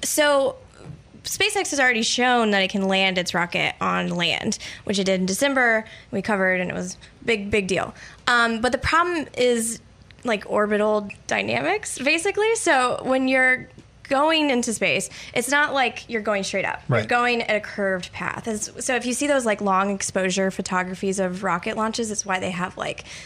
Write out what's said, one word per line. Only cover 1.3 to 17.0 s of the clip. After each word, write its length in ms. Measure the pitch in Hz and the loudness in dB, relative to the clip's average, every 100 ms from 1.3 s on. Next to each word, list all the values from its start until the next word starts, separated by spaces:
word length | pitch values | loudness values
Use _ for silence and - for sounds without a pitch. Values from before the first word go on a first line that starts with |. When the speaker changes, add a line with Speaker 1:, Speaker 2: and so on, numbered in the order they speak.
| - 403 403 349 | -2 0 0 -2
Speaker 1:
has 80 | 285 | 2
already 240 | 254 226 | 2 2
shown 480 | 226 - 247 240 220 | 0 2 4 4 4
that 100 | 202 | 2
it 80 | 190 | 0
can 180 | 202 190 | 0 0
land 300 | 190 190 185 | 2 2 0
its 160 | 175 | -2
rocket 420 | 175 175 180 151 - | -2 -2 0 -2 -2
on 280 | 185 180 180 | -2 -2 -2
land, 480 | 175 170 - - 196 - - - | -2 -2 -2 -4 -6 -8 -12 -6
which 120 | 196 | -2
it 60 | 190 | 0
did 140 | 190 | 0
in 60 | 185 | 0
December. 580 | 190 277 269 240 220 220 - - | 0 2 4 4 2 -2 -14 -8
We 100 | 214 | -6
covered, 400 | 190 202 185 185 | -2 0 2 2
and 80 | 180 | -2
it 40 | |
was 240 | 180 180 - - - - | -4 -8 -10 -18 -10 -2
big, 260 | 226 202 | -2 0
big 160 | 214 190 | 0 2
deal. 260 | 185 - - - - - | 0 -2 -8 -18 -6 0
Um, 340 | 240 233 226 | 4 4 2
but 100 | 247 | 0
the 60 | 254 | 0
problem 480 | - 320 349 339 269 - | 0 2 2 0 -4 0
is, 440 | 247 240 226 226 - - - - | 2 2 -2 -6 -12 -20 -20 -10
like, 260 | 254 208 - | -4 -4 -2
orbital 600 | 208 208 208 214 214 202 - - | 0 2 2 4 2 -2 -10 -4
dynamics, 680 | 220 196 233 285 427 - - | -2 0 0 0 -2 -4 -2
basically. 560 | 262 320 392 392 427 453 | 0 2 0 0 2 2
So 460 | 349 277 247 - | 4 4 4 0
when 240 | - 262 262 | 0 0 2
you're 400 | 262 254 254 - - - - - | 4 4 2 -2 -20 -20 -14 -2
going 420 | 269 302 320 294 | 2 4 4 4
into 240 | 247 240 | 2 0
space, 360 | 214 180 143 - - - | 0 0 0 -2 -10 -6
it's 160 | - 247 | -4 0
not 240 | 285 294 | 2 2
like 360 | 269 240 233 - | 2 0 -2 -6
you're 120 | 233 | -4
going 220 | 214 202 | -2 -2
straight 200 | 196 196 | -2 -2
up. 180 | 170 - - | -2 -4 0
You're 120 | |
Speaker 2:
Right. 80 | 127 | 0